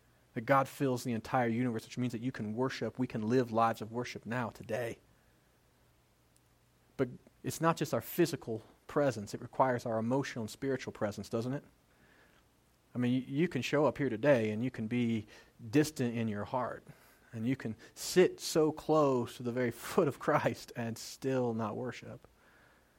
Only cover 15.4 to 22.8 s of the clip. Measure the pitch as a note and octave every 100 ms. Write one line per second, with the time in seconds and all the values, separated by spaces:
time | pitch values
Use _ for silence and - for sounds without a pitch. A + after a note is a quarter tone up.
15.4 | - - A2+ C#3+ D3+ - A#2+ A#2 A2+ G#2
16.4 | G2+ C3 A#2 - - - - - _ A2+
17.4 | A#2 C3+ A2+ - - - - F3+ F3 -
18.4 | - E3 D3+ D3+ - D#3 C#3 B2+ A#2 -
19.4 | A#2+ B2 A#2+ - - - C#3+ - - D3
20.4 | B2 A#2 - - A#2 A2+ - - C3 C3
21.4 | A#2+ A2+ G#2+ A2+ B2 - A2+ - - _
22.4 | _ - - _